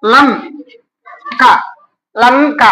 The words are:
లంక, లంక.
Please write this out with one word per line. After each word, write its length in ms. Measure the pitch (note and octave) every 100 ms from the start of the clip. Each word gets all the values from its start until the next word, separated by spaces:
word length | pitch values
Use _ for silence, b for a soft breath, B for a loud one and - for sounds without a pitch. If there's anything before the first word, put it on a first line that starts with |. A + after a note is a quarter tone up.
| G#3+
లంక, 1300 | B3+ C#4+ F#3 - - - - _ _ - - - - F3 - - - _ _ _ G#3+
లంక. 400 | A#3 C4 D4 C#4+ A#3